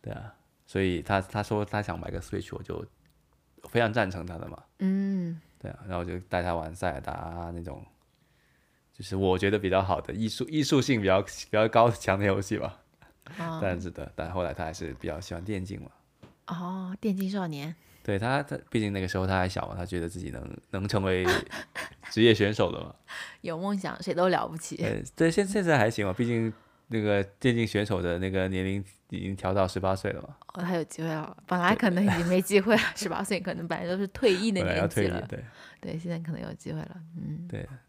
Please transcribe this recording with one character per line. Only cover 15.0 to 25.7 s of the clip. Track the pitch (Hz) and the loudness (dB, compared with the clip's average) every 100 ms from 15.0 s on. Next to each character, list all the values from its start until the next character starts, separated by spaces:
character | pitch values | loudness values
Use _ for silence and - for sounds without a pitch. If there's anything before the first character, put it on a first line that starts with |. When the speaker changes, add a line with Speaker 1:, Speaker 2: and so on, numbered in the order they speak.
Speaker 1:
比 | 85 | -6
较 | 78 | -8
喜 | 98 | -8
欢 | 85 | -10
电 | 95 101 | -6 -6
竞 | 92 101 | -6 -10
嘛。 | - _ _ _ - _ - | -12 _ _ _ -20 _ -10
Speaker 2:
哦， | 175 180 190 185 190 | -8 -6 -6 -8 -4
电 | 220 190 | -2 0
竞 | 190 | -2
少 | 196 175 | -2 -4
年。 | 147 147 165 _ _ | -6 -8 -12 _ _
Speaker 1:
对， | - 98 | -4 -2
他， | 113 135 | 0 -2
他， | 143 143 - | -2 -8 -4
毕 | 117 | -2
竟 | 107 | 0
那 | 98 | -2
个 | 92 | -2
时 | 95 | 0
候 | 95 | 2
他 | 95 | 2
还 | 92 | 2
小 | 92 - | -2 -6
嘛， | 95 | -6
他 | |
觉 | 90 90 | -6 -4
得 | 85 | -4
自 | 92 | -6
己 | 90 | -10
能， | - - - _ | -10 -10 -14 _
能 | 98 101 | -6 0
成 | 104 | 2
为 | 95 92 90 90 - - - - - - - | 2 2 4 2 -2 -12 -12 -12 -12 -12 -6
职 | - | 6
业 | 117 | 8
选 | 104 101 | 8 4
手 | 107 90 | 2 0
的 | - | 0
嘛。 | 82 - _ - | -10 -14 _ -14
Speaker 2:
<laughs> | - - | -14 -12
有 | - 165 | -8 -4
梦 | 196 202 | -2 -2
想， | 185 - | -4 -6
谁 | 185 | -4
都 | 165 185 | 2 4
了 | 165 - | 4 0
不 | 160 | -6
起。 | - - | -10 -4
Speaker 1:
对， | 107 107 - | -2 -2 -6
对， | - 165 | 4 4
现-， | 165 196 | 4 2
现 | 208 | 2
在 | 175 | 4